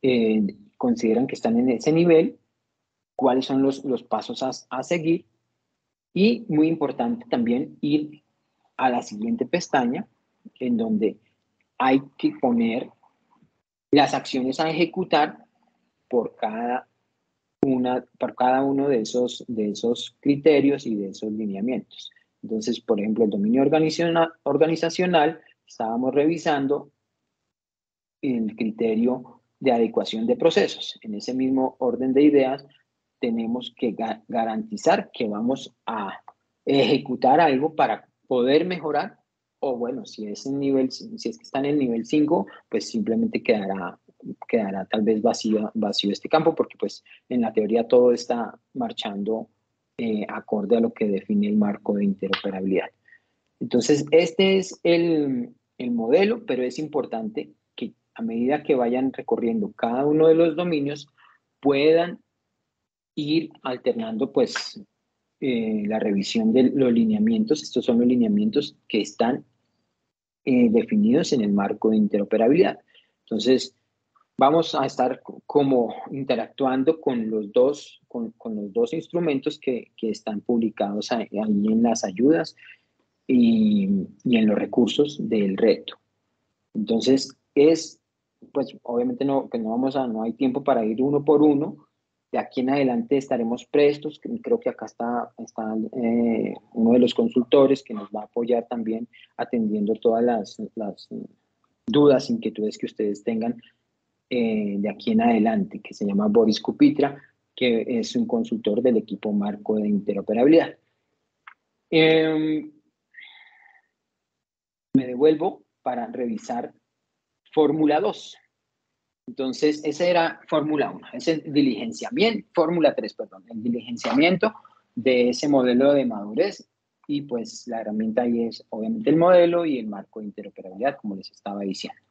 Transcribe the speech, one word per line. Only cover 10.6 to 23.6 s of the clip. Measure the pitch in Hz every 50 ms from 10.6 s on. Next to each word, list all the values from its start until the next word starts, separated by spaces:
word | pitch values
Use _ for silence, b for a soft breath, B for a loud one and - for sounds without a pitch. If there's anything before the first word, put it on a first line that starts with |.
| 127 123 120 110
donde | 113 113 110 104 110 101 - _ _ _ _ _ _ _ _ _ _ _ _ _
hay | 254 131 135 139 139 - _ _
que | - 151 151 -
poner | - 127 120 117 117 113 113 123 127 - _ _ _ _ _ _ _ _ _ _ _ _ _ _ _ _ _ _ _ _
las | - 147 143 139 -
acciones | 135 - - - 135 123 131 135 -
a | 160 160
ejecutar | 160 160 175 165 - 185 185 - - 151 151 151 - - _ _ _ _ _ _ _ _ _ _ _ _ _ _
por | - 120 110 - _
cada | _ - 110 107 113 117 120 123 127 - _ _ _ _ _ _ _ _ _ _ _ _ _ _ _
una, | - 139 131 127 127 123 123 123 123 _ _ _
por | - 123 -
cada | - 123 127 127 131 139
uno | 139 139 139 139 143
de | 139 117
esos, | 110 110 - 123 123 120 - - - -
de | 120 110 107 104
esos | 101 - - 117 120 120 - - _ _
criterios | - 139 143 139 143 160 151 139 135 139 143 139 -
y | 127 113
de | 104 98 95
esos | 98 - - 110
lineamientos. | 107 107 110 104 98 98 101 123 127 117 - _ - - - - b b b b _ _
Entonces, | - 104 110 110 110 120 117 -
por | _ - 113 101
ejemplo, | 101 110 110 110 117
el | 107
dominio | 104 104 98 107 117 135